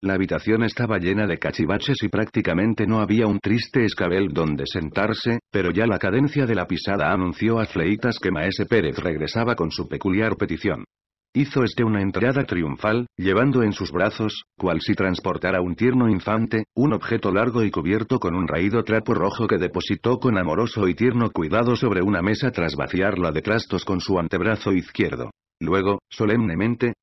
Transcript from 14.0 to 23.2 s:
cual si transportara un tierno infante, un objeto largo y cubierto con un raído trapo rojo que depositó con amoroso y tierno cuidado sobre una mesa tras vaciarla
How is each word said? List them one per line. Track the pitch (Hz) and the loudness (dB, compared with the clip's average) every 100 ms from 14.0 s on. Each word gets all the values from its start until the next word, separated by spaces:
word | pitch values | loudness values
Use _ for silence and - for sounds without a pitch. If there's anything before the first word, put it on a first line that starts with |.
| 98 - 110 - - _ | 0 0 -4 -4 -14 _
cual | 92 82 | -2 -2
si | - | 0
transportara | 98 95 90 95 80 90 92 | 0 0 0 -2 -2 0 0
un | 90 | -2
tierno | 85 120 127 120 | 0 2 4 4
infante, | 101 - 110 110 110 110 | 2 0 0 0 -2 -4
un | - 143 | 0 0
objeto | 107 - 113 104 | 0 -2 -2 0
largo | 92 120 120 | 2 2 2
y | 107 | 0
cubierto | 87 78 104 110 131 | 0 0 0 0 0
con | 95 | 0
un | 85 85 | -2 -2
raído | 73 95 113 | 0 2 0
trapo | 107 110 107 | 2 0 2
rojo | 110 92 104 110 | 0 0 0 0
que | 95 | 0
depositó | 87 90 - 101 117 123 | 0 -2 -2 -2 0 0
con | 127 104 | 2 2
amoroso | 85 80 113 - 95 | 0 0 0 2 0
y | |
tierno | 87 120 120 117 | 2 2 2 0
cuidado | - 80 98 120 120 | -2 0 2 2 2
sobre | 127 98 | 2 2
una | 92 95 | 2 2
mesa | 90 107 131 | 2 0 0
tras | 120 82 69 | 0 -2 -2
vaciarla | 67 87 95 95 | -4 0 0 0